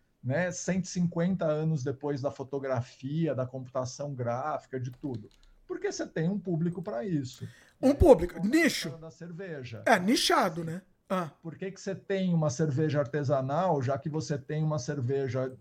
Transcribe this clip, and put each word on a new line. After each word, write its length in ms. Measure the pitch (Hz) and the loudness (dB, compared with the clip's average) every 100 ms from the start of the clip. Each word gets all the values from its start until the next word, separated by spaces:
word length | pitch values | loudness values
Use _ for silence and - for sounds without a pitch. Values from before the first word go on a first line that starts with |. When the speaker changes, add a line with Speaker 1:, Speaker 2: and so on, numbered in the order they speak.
| _ _ | _ _
Speaker 1:
né, 300 | 123 147 180 | -2 0 0
cento 320 | 170 - 185 | -2 -2 -2
e 40 | - | -2
cinquenta 560 | 180 175 170 175 185 | 0 0 2 0 2
anos 380 | 165 151 160 156 | 0 0 0 0
depois 400 | 131 131 147 143 | -2 -2 -2 -2
da 80 | 139 | -4
fotografia, 1040 | - 131 139 135 127 127 - 131 156 156 | -6 -6 -4 -2 -2 -4 -8 -4 0 0
da 100 | 127 | 0
computação 680 | 127 135 123 131 127 - 143 | -4 -6 -6 -4 -4 -6 -8
gráfica, 640 | 131 120 120 151 139 - 131 | -4 -2 -2 -2 -6 -6 -6
de 140 | 127 | -6
tudo? 360 | 127 147 113 - _ - _ - | -6 -8 -8 -10 _ -20 _ -10
Porque 240 | 349 403 | -6 -4
você 160 | - - | -6 -6
tem 220 | 175 160 | -2 0
um 100 | 208 | 0
público 440 | 196 165 170 170 | -2 0 0 -2
pra 240 | 180 226 214 | -6 -6 -2
isso. 420 | 156 123 - 113 - - - | -2 -2 -8 -14 -16 -20 0
Speaker 2:
Um 80 | 262 | 4
Speaker 1:
E 20 | |
aí, 40 | 285 | 8
Speaker 2:
público, 380 | 330 185 175 | 10 10 6
Speaker 1:
como 100 | - | -2
a 40 | 196 | 2
Speaker 2:
nicho. 380 | 311 311 - 165 | 6 6 4 -4
Speaker 1:
história 100 | 165 | -8
da 120 | 160 | -14
cerveja. 720 | - 175 170 190 147 120 107 - | -14 -14 -10 -10 -10 -10 -4 2
Speaker 2:
É, 120 | 214 | 4
nichado, 640 | 185 311 - 330 202 165 | 4 2 4 4 2 -2
Speaker 1:
Assim, 100 | 165 | -6
Speaker 2:
né? 120 | 175 - _ - | -8 -12 _ -4
Ah. 220 | 185 165 - | -4 -4 -8
Speaker 1:
por 140 | 165 - | -14 -10
que 140 | 190 | -10
que 80 | 190 | -8
você 140 | 190 | -8
tem 400 | 185 - 196 185 | -6 -2 0 2
uma 160 | 170 151 | 4 2
cerveja 500 | - 156 131 156 147 | 2 0 2 2 2
artesanal, 800 | 143 151 131 139 131 151 185 147 | 0 -2 0 0 2 0 2 2
já 160 | 120 117 | 0 -2
que 120 | 156 | -4
você 260 | 151 151 143 | -4 -4 -4
tem 260 | - 151 | -4 -2
uma 160 | 156 147 | 0 -2
cerveja 760 | 135 143 120 139 135 127 131 - | -2 -2 0 0 0 -2 -2 -4